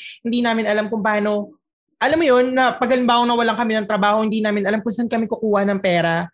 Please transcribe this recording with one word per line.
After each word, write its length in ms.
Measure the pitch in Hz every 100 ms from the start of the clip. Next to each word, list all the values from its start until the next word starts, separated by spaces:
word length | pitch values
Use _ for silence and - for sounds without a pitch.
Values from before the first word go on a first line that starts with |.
| - -
hindi 240 | 233 240 240
namin 240 | 226 208
alam 240 | 214 214
kung 80 | 220
paano, 560 | 208 208 208 208 208 - _ _ _ -
alam 240 | 262 320
mo 80 | 320
yun, 240 | 247 254
na 240 | 254 254 233
pag 160 | 247
halimbawa 320 | 254 247 240
nawalan 320 | 240 233 233 208
kami 160 | 226
ng 140 | 220 208
trabaho, 320 | 214 208 214
hindi 220 | 220 220
namin 240 | 214 208 196
alam 160 | 214
kung 80 | 226
saan 160 | 220 233
kami 180 | 226 220
kukuha 380 | 226 220 202
ng 160 | 202 196
pera. 480 | 190 175 165 165 170